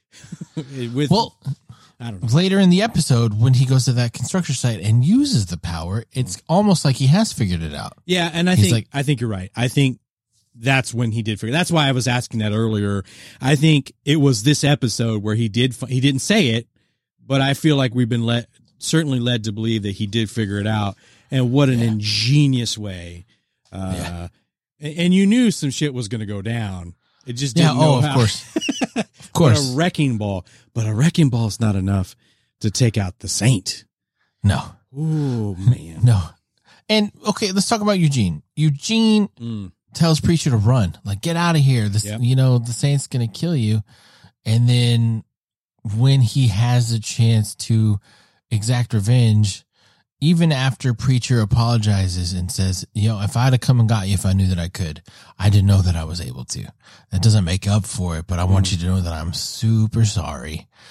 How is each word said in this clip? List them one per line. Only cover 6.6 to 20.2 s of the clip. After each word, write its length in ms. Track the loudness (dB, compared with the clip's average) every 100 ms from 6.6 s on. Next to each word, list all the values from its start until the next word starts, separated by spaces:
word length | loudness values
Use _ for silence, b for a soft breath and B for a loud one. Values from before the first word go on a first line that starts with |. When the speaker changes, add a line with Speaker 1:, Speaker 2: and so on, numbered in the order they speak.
| 2 2
Speaker 2:
like 120 | 2 2
he 100 | 4
has 260 | 4 2
figured 300 | -2 -2 -2
it 120 | -6
out. 200 | -10 -14 -12
Speaker 1:
Yeah, 260 | -4 -2 -2
and 180 | -2 2
I 40 | 4
Speaker 2:
He's 100 | 4
Speaker 1:
think, 80 |
Speaker 2:
like 140 | 2 -2
Speaker 1:
I 100 | -4
think 180 | -2 -2
you're 80 | -2
right. 200 | -6 -8 -4
I 120 | -2
think 320 | 0 0 -2 _ _ _ _ _
that's 380 | -8 -2 0 0
when 200 | -4 -4
he 100 | -4
did 180 | -4 -6
figure. 120 | -4
That's 180 | -2 0
why 160 | 0 0
I 40 |
was 140 | 0 0
asking 340 | -2 -2 -4
that 120 | -2
earlier. 520 | 0 0 0 -2 -2 -6 B B B
I 160 | -2 2
think 360 | 4 2 0 _
it 120 | -2 2
was 260 | 4 2
this 220 | 2 2
episode 580 | 2 2 0 -2 -2 -2
where 120 | -2
he 140 | -2 -2
did 260 | 0 -2
fi-, 120 | -2 -6
he 120 | 0
didn't 200 | 0 0
say 280 | 0 2 2
it, 200 | 0 -6 _ _ _ _ _
but 160 | -4 0
I 140 | 0
feel 220 | 0 2 2
like 180 | 2
we've 140 | 0 0
been 160 | 0 -2
led, 200 | -2 -6 _ _ _
certainly 400 | -2 0 0 -2
led 260 | -2 -4
to 80 | -4
believe 300 | -6 -2 -2
that 80 | -4
he 140 | -6 -4
did 220 | -4